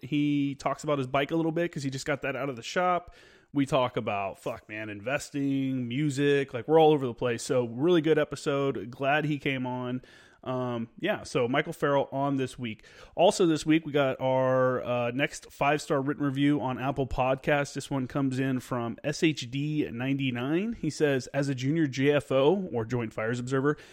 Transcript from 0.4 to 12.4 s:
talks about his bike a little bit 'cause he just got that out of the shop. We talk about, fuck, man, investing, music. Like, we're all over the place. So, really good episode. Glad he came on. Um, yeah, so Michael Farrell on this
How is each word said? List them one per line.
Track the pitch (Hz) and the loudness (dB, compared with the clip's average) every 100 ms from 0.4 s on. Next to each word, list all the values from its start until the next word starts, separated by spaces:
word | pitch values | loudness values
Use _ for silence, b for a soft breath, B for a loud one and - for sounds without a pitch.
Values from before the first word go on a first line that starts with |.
| 139 | 0
talks | 139 143 139 | -2 -4 -4
about | 151 143 | -2 -2
his | 127 | 0
bike | 139 143 | 0 0
a | 165 | 0
little | 165 | 0
bit | 160 170 | 0 -2
'cause | 156 | -2
he | 139 | -6
just | 135 - | -4 -4
got | 143 | -4
that | 135 131 | -4 -4
out | 139 | -6
of | 120 | -6
the | |
shop. | - 190 180 175 175 B B B B | -4 0 2 0 -4 B B B B
We | 143 135 | -2 2
talk | 147 123 - | 2 2 0
about, | 113 101 98 - | -2 -2 -4 -6
fuck, | 143 113 - | -10 -10 -10
man, | 107 107 | -10 -8
investing, | 104 107 143 - 143 139 139 135 131 120 | -8 -4 -4 -4 -4 -2 0 0 -2 -2
music. | 123 151 131 143 143 139 | 0 0 2 2 2 0
Like, | 123 113 | -6 2
we're | 160 | 6
all | 156 | 8
over | 151 131 | 6 0
the | 113 | -2
place. | 123 117 | -2 -2
So, | - 131 120 | 0 0 0
really | 117 160 180 | 0 4 4
good | 156 151 | 4 2
episode. | 147 143 156 139 139 117 107 | 2 -4 -2 0 0 -2 -8
Glad | 131 135 151 156 | -4 0 0 0
he | 147 | -2
came | 143 131 127 | -2 -4 -4
on. | 127 123 127 B B B B | -6 -6 -8 B B B B
Um, | - 127 123 120 117 - | -6 -4 -4 -4 -6 -6
yeah, | 180 156 | -4 -4
so | - 185 139 | -2 -2 2
Michael | 139 170 | 0 -2
Farrell | 160 147 139 - | -2 2 2 0
on | 135 139 | -2 -2
this | 139 | -2